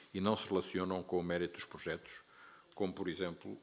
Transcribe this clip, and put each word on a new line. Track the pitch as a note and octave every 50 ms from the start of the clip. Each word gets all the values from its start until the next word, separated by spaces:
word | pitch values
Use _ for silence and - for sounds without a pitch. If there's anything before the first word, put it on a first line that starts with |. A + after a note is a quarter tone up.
| - -
e | - F#2+
não | F#2+ G#2+ A2
se | G2+ - -
relacionam | G2 F2+ F2 - - F#2 F#2 F#2 F#2+ F#2
com | F2 - F#2
o | F2
mérito | F2 F2 F2 F2 F2 E2+ -
dos | - -
projetos, | - - - - E2 D#2+ - - - - - - - - - - - - - - - -
como, | - G2+ F#2+
por | F2+ G2 F#2+ F2+
exemplo, | D#2+ F#2+ F#2 F2 E2 - - G2+ G2+ -